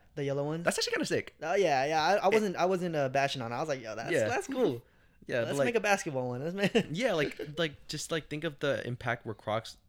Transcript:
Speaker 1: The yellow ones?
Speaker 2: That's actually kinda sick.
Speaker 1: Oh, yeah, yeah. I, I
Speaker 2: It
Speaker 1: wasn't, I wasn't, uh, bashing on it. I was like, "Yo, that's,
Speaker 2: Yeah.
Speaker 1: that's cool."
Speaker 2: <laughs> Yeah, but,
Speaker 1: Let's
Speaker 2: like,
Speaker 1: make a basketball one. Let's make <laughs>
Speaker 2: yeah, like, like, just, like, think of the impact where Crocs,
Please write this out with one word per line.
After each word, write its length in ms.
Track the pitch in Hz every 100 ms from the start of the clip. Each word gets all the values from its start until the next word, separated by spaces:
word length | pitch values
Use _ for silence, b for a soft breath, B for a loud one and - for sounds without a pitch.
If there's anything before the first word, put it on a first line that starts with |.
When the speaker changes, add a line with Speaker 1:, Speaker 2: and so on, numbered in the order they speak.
| -
Speaker 1:
The 100 | -
yellow 200 | 139 139
ones? 200 | 143 160
Speaker 2:
That's 140 | 175 466
actually 140 | 466
kinda 140 | 466 -
sick. 280 | 135 - -
Speaker 1:
Oh, 120 | 156
yeah, 320 | 196 175 135 143
yeah. 160 | 160
I, 120 | 156 202
I 100 | 190
Speaker 2:
It 40 |
Speaker 1:
wasn't, 220 | 214 214 156
I 80 | 180
wasn't, 280 | 185 180
uh, 140 | 156 135
bashing 320 | 135 139 139
on 80 | 117
it. 40 | 120
I 40 |
was 80 | 156
like, 140 | 135
"Yo, 140 | 113 107
that's, 160 | -
Speaker 2:
Yeah. 160 | 139 107
Speaker 1:
that's 180 | - 311
cool." 360 | 262 208 120 b
Speaker 2:
<laughs> 40 | b b b -
Yeah, 140 | 131
but, 60 | 117
Speaker 1:
Let's 100 | 143
Speaker 2:
like, 60 | 139
Speaker 1:
make 80 |
a 60 | 226
basketball 480 | 208 196 165 131 127
one. 140 | 123
Let's 120 | 156
make 320 | 190 202 226 -
<laughs> 20 |
Speaker 2:
yeah, 220 | 165 247
like, 260 | 170 147 - 151 147
like, 280 | 160 139 -
just, 240 | 147 -
like, 180 | 165 -
think 140 | 151
of 140 | 160 143
the 260 | 143 120 -
impact 400 | 120 123 120 117
where 80 |
Crocs, 420 | 104 - 110 - -